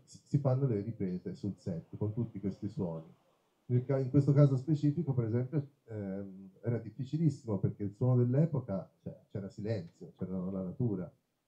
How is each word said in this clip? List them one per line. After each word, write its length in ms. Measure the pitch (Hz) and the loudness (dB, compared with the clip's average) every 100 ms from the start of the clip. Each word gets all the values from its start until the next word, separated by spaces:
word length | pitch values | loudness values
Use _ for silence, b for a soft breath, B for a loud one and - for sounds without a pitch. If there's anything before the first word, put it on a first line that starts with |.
si, 160 | _ - _ | _ -20 _
si 120 | 147 | 0
fanno 260 | 139 131 139 | 2 2 2
le 140 | 101 | 0
riprese 520 | 104 107 95 90 95 90 | -2 -4 -4 -4 -6 -6
sul 200 | 101 92 | -6 -6
set 380 | - 82 - - | -6 -8 -8 -6
con 160 | 104 | -4
tutti 260 | 107 110 98 | -2 -4 -4
questi 280 | 98 95 104 | -6 -4 -6
suoni. 380 | - 90 80 80 - _ _ _ _ - | -4 -4 -6 -12 -20 _ _ _ _ 0
Nel 180 | 123 127 | 0 2
ca-, 120 | 135 | -2
in 100 | 131 | 4
questo 240 | 143 139 | 4 6
caso 240 | 143 143 131 | 8 8 6
specifico, 560 | 147 147 151 147 156 | 2 2 2 2 0
per 120 | 131 113 | 0 2
esempio, 440 | 120 127 156 143 _ - | 0 0 -2 -4 _ -12
ehm, 640 | 107 101 98 98 95 95 - | -8 -6 -6 -8 -12 -18 -8
era 160 | 113 117 | -4 -2
difficilissimo 800 | 101 - 127 156 165 - 113 98 | -4 -8 -6 2 2 2 -2 0
perché 260 | 101 - | 0 -2
il 100 | 104 | -6
suono 300 | - 123 123 | 0 2 4
dell'epoca, 680 | 120 131 165 120 - 95 - _ | 4 4 2 0 -2 -6 -6 _
cioè, 140 | - - _ | -16 -16 _
c'era 180 | 104 95 | -8 -8
silenzio, 640 | - 104 113 - - 87 - | -8 -4 -4 -6 -14 -18 -10
c'era 200 | 90 92 | -6 -4
la 260 | 92 95 | -4 -4
natura, 480 | 92 - 120 95 82 - _ _ | -6 -4 -2 -2 -6 -14 _ _